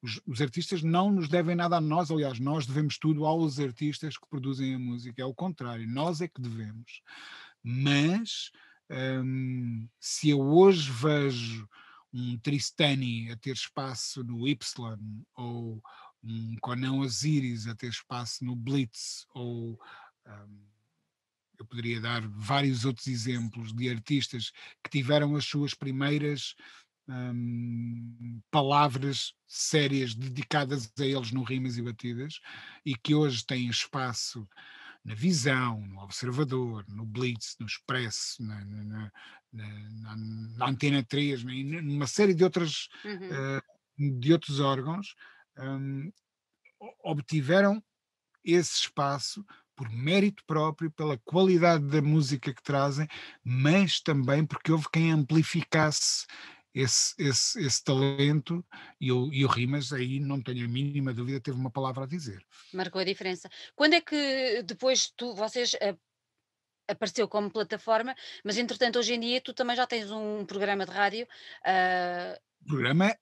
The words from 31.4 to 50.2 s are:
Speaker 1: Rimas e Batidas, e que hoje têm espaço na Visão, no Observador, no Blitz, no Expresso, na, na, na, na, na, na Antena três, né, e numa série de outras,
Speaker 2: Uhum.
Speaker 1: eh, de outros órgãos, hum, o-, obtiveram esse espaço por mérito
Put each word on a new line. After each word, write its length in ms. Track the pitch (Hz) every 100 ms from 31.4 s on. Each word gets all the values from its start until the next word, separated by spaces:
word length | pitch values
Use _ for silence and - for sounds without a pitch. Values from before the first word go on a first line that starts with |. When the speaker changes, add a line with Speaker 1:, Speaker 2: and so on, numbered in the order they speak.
Speaker 1:
Rimas 360 | 120 131 131 120
e 40 |
Batidas, 560 | 120 113 123 120 143 - - - - -
e 100 | -
que 200 | 131 -
hoje 320 | 151 151 120 -
têm 220 | 131 123
espaço 800 | 113 - 139 127 117 - 120 104 - - - - -
na 100 | -
Visão, 680 | 107 151 170 127 131 127 110 101
no 140 | 98
Observador, 840 | 92 - 123 123 151 131 123 110 98
no 200 | 101 113
Blitz, 500 | 107 127 117 - -
no 80 | 110
Expresso, 760 | - - 127 117 - - -
na, 200 | 113 104
na, 200 | 101 104
na, 280 | 104 107 107 - - - _
na, 380 | 113 107 104 107
na, 260 | 110 110 110 110 110 110 113
na 100 | 123
Antena 340 | 135 143 139
três, 400 | 123 139 143 135
né, 120 | 120
e 100 | 127
numa 420 | 135 165 151 143 139
série 280 | - 208
de 100 | 175
outras, 440 | 180 175 170 143 - -
Speaker 2:
Uhum. 520 | 208 202 185 151 135 135
Speaker 1:
eh, 60 | - _ _ -
de 340 | 143 127 127
outros 260 | 165 - 139
órgãos, 540 | 139 135 131 175 196 - - - _ -
hum, 540 | 131 135 139 135 147 - _ _ _ _ _ _
o-, 320 | 220 - -
obtiveram 720 | 151 - 156 131 180 202 214 - _ _ _ _ _
esse 360 | - 170 165 -
espaço 640 | - - 143 139 - - 202 - _
por 140 | _ 123
mérito 560 | 110 135 190